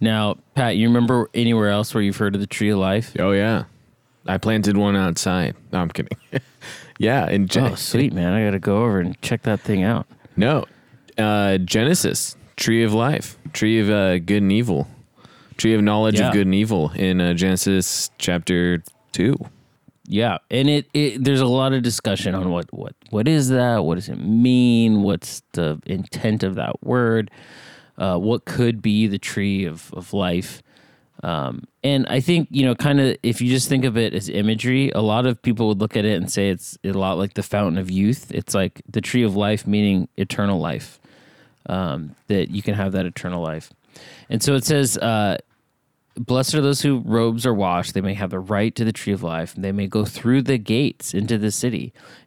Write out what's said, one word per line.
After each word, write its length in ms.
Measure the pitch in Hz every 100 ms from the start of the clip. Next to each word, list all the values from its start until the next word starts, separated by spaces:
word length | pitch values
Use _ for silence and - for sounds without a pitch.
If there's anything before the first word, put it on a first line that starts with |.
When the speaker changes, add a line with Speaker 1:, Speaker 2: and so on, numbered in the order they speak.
Speaker 1:
Now, 360 | 110 110 104 - _
Pat, 220 | - 120 98
you 100 | 117
remember 420 | 120 120 123 110
anywhere 380 | - 117 113 104
else 240 | 101 107
where 80 | 113
you've 160 | 101 98
heard 160 | 104
of 60 | 98
the 40 | 101
tree 220 | - 104
of 100 | 101
life? 340 | 95 101 117 -
Speaker 2:
Oh, 140 | 92
yeah. 320 | 98 107 107 - - _ _ _ _ -
I 100 | 95
planted 400 | 110 110 101 101
one 180 | 104 98
outside. 580 | 92 82 95 90 71 - -
No, 80 | 92
I'm 100 | 85
kidding. 260 | - - - _
<laughs> 80 | - - _ - - - -
Yeah. 320 | 110 131 85
In 200 | 98 92
Gen- 240 | - 131
Speaker 1:
Oh, 20 |
sweet, 380 | 98 - 117 143
man. 220 | 180 87
I 100 | 101
gotta 160 | 107 98
go 240 | 101 101
over 160 | 120 98
and 200 | 90 -
check 220 | - 117
that 160 | - 101
thing 220 | - 98
out. 240 | 95 117 - - - -
Speaker 2:
No. 280 | 113 147 - _ _ - - -
Uh, 400 | 107 104 101 95
Genesis, 760 | 90 110 127 180 95 - - - -
tree 300 | - - 113
of 100 | 117
life, 420 | 107 123 156 - - -
tree 280 | - 110 113
of, 100 | 101
uh, 280 | 104 95 90
good 220 | 85 104
and 100 | 98
evil, 340 | 104 120 76 - - _ _ - - - -
tree 180 | 113
of 80 | 110
knowledge 380 | 104 104 110 104
Speaker 1:
Yeah. 80 | 123
Speaker 2:
of 40 |
good 120 | 101 95
and 80 |
evil 380 | 95 110 98 76
in, 260 | - 95 92
uh, 140 | 87
Genesis 760 | 85 95 92 98 95 - - - -
chapter 640 | - 87 82 90 87 87 - - _
too. 200 | - 101 - - - _ _ _ _ -
Speaker 1:
Yeah, 300 | 101 113 87 -
and 180 | 117 139
it, 180 | 147 -
it, 320 | 147 147 110
there's 160 | 135 135
a 60 | 131
lot 260 | 127 135
of 100 | 131
discussion 520 | 120 110 110 95 98
on 160 | 92 90
what, 160 | 87 85
what, 200 | - - - -
what 180 | 104 123
is 220 | 160 131
that? 360 | 131 123 113 80
What 80 |
does 160 | 87 -
it 80 | -
mean? 800 | 82 113 123 127 123 117 113 107
What's 400 | 101 80 - - -
the 280 | 90 80 76 -
intent 560 | 95 - - 113 107
of 140 | 95 92
that 280 | 57 -
word? 460 | - 123 117 113 104 - - - - - - -
Uh, 220 | 95 87
what 260 | 104 117
could 380 | - - 120 113
be 240 | 107 104 110
the 120 | 98
tree 460 | - - 101 98
of, 260 | 90 80 -
of 180 | 92 90
life? 500 | 98 90 87 - - _ _ _ _ _ -
Um, 420 | 87 80 67 60 - _
and 240 | 135 139 -
I 120 | 131
think, 280 | 151 170 147
you 160 | 135 131
know, 80 |
kinda 420 | 117 147 143 131 -
if 180 | 117 110
you 80 | 123
just 180 | 131 127
think 140 | 135 123
of 100 | 113
it 160 | 113
as 160 | 95 98
imagery, 600 | 101 104 110 120 131 135
a 100 | -
lot 240 | 107 110
of 160 | 127 117
people 280 | 123 110 110
would 100 | 98
look 160 | 107 113
at 80 |
it 160 | 104 95
and 100 | 92
say 200 | - 98
it's 260 | 90 - -
a 80 | 98
lot 240 | 95 95 87
like 160 | 98
the 100 | -
fountain 360 | - 104 98 87
of 120 | 92
youth. 400 | 92 104 135 -
It's 220 | - -
like 300 | 101 87 - -
the 140 | 110
tree 220 | - 123
of 140 | 113 98
life, 300 | 104 107 101
meaning 420 | 104 104 95 85 -
eternal 400 | 92 - 101 92
life, 400 | 80 60 - - _ _ _ _ _ _ -
um, 480 | 92 87 73 76 - -
that 220 | 98 80
you 100 | 101
can 140 | 101
have 180 | 101 95
that 140 | 95 90
eternal 360 | - 92 87
life. 300 | 80 80 - _ _ - - - -
And 140 | 113
so 120 | 143
it 100 | 135
says, 340 | - 147 131 -
uh, 400 | 117 110 104 80 - _ _ _ _ _ _ -
"Blessed 380 | 120 127 127
are 60 | 151
those 220 | 139 139
whose 200 | 143 131
robes 420 | 113 113 117 113 123
are 80 |
washed. 400 | 104 95 87 90
They 60 | 98
may 140 | 95
have 160 | 98 95
the 80 | 92
right 340 | 95 104 110
to 100 | -
the 80 | 113
tree 200 | 107 -
of 100 | 98
life. 320 | 85 82 87 -
They 160 | 95
may 140 | 101 95
go 180 | 107
through 380 | 104 - 117 131
the 160 | 131 131
gates 560 | 101 110 143 - -
into 240 | 98 107 113
the 120 | 107
city." 420 | - 123 104 - - - -